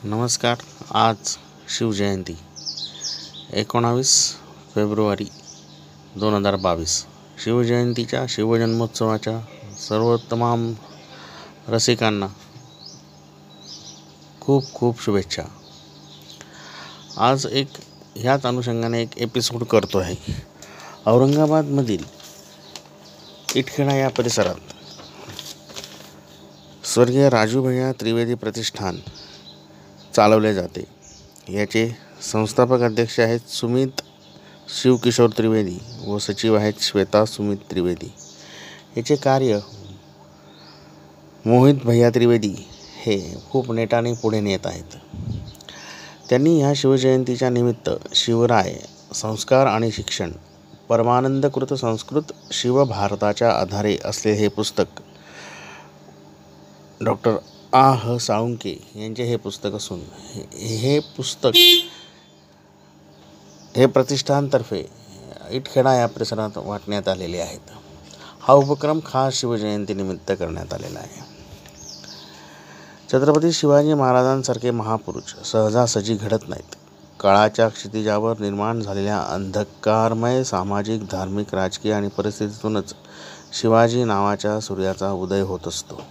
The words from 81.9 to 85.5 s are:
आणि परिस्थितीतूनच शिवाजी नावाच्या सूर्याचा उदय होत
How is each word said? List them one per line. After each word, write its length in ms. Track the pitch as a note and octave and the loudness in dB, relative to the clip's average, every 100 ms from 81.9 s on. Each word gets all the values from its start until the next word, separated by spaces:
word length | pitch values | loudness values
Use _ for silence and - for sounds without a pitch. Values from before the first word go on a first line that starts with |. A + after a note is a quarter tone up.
आणि 140 | G#2+ G2+ | -2 -2
परिस्थितीतूनच 840 | - G#2 - G#2 G#2+ A2 G#2+ F#2+ - - - - - - - | -4 -6 -4 -8 -4 -4 -4 -4 -16 -20 -20 -20 -20 -14 -4
शिवाजी 420 | A2+ A2+ A#2 A#2+ | 4 6 6 4
नावाच्या 560 | A#2 G2+ G2+ G2+ G#2 G#2+ | 0 0 0 0 -2 -4
सूर्याचा 520 | G#2 G2 F#2+ F#2 F#2+ | -6 -4 -4 -2 -4
उदय 300 | F#2+ F#2 G2 | -4 -2 -2
होत 260 | F#2+ | -2